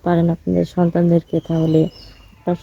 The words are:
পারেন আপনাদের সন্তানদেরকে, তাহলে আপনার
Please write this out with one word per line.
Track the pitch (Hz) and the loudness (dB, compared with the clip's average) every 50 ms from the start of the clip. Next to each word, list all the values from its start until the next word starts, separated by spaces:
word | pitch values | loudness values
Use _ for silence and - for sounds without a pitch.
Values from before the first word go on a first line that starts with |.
| - | -2
পারেন | 175 175 170 170 170 | -2 0 0 2 0
আপনাদের | 165 - - 180 180 175 170 | -2 -4 -4 -2 -2 -2 -2
সন্তানদেরকে, | - - 180 175 170 - 170 175 170 170 165 - - 170 160 | -2 -2 -2 -2 0 0 0 0 2 2 0 0 -2 -6 -6
তাহলে | - - 165 160 160 160 160 160 160 165 - - - - - - - - | -4 -2 -2 -2 0 0 2 0 0 0 -4 -16 -20 -20 -20 -20 -20 -20
আপনার | - _ - 180 175 - | -20 _ -6 -6 -6 -4